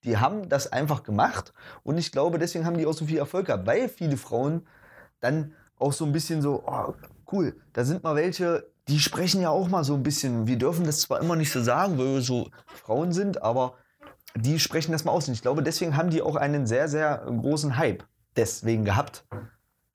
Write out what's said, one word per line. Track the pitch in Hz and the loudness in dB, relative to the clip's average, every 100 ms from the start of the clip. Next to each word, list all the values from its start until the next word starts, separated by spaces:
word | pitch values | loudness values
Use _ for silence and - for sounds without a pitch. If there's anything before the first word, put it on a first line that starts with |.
die | 120 110 | 0 2
haben | 131 214 185 | 2 0 0
das | 139 - | 0 0
einfach | 131 147 135 | -2 0 -2
gemacht. | - 104 160 - - - - - | 0 2 2 0 -10 -18 -20 -12
Und | - 160 | -4 -2
ich | 165 | 0
glaube, | 135 160 165 | 0 0 2
deswegen | 170 175 165 | -2 -2 -2
haben | 170 | 0
die | 156 | 0
auch | |
so | 156 151 | -2 -2
viel | 156 | 0
Erfolg | 143 180 180 | 0 -2 -2
gehabt, | 107 92 | -2 2
weil | 156 254 | 0 0
viele | - 165 135 | -2 -2 -2
Frauen | - 117 135 165 - - - - - _ | -2 -2 0 -2 -6 -20 -20 -20 -20 _
dann | 120 156 151 - _ _ | -2 0 -4 -12 _ _
auch | 135 | -2
so | 139 156 | 0 -2
ein | |
bisschen | 151 - 160 | -2 -2 0
so, | 143 139 - | 0 0 -2
„Oh, | 135 139 - - - - | -4 -6 -8 -16 -20 -6
cool, | 196 143 - _ | -2 -2 -4 _
da | - | -2
sind | 123 180 | 0 0
mal | 165 151 | 0 2
welche, | 175 180 175 170 - _ - | 0 0 0 0 -4 _ -2
die | 147 | 2
sprechen | 147 - 175 190 | 2 0 0 2
ja | 175 | 2
auch | 156 180 | 2 2
mal | 185 | 0
so | 143 147 | 2 0
ein | |
bisschen, | 135 147 135 117 110 | 0 -2 -2 0 0
wir | 123 | 2
dürfen | 131 170 165 | 2 2 0
das | 151 | 0
zwar | - 127 | -2 0
immer | 165 165 | 2 2
nicht | 151 | 0
so | 131 | 0
sagen, | 120 127 196 151 | 2 2 2 2
weil | 127 | 2
wir | 135 | 0
so | 123 123 - - - | 0 -2 -2 -10 -20
Frauen | - - 117 175 | -20 -2 0 0
sind, | 170 202 180 | 0 -2 0
aber | 110 120 127 - _ _ - - - 113 | 0 2 0 -4 _ _ -20 -20 -10 -2
die | 117 156 | 0 2
sprechen | - 156 156 | 0 -2 0
das | 160 | -2
mal | - | 0
aus.“ | 165 143 | 0 0
Und | |
ich | 113 | -2
glaube, | - 147 | 0 0
deswegen | 143 160 170 147 | 0 -2 0 0
haben | 175 | 2
die | 160 | 2
auch | - 147 | 0 0
einen | 143 147 120 | 0 0 0
sehr, | 117 156 | 0 0
sehr | 147 156 147 - | 0 0 0 -4
großen | 117 131 151 147 127 | -2 0 0 0 2
Hype | 156 101 - _ _ - | 0 0 -8 _ _ 0
deswegen | 110 - 110 113 104 | 0 0 0 2 2
gehabt. | 98 143 - _ 104 110 _ _ _ _ | 2 0 -8 _ -16 -16 _ _ _ _